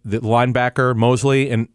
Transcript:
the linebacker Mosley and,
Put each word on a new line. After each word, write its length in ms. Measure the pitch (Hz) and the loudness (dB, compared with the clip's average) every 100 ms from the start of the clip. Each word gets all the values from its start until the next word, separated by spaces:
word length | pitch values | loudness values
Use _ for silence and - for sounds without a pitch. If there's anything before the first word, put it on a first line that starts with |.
the 160 | 107 107 | -6 -6
linebacker 760 | 110 117 123 123 123 - 127 117 | 0 0 2 0 -2 0 -2 2
Mosley 540 | 117 127 139 135 135 | 2 2 2 0 0
and, 200 | 113 117 | -2 -4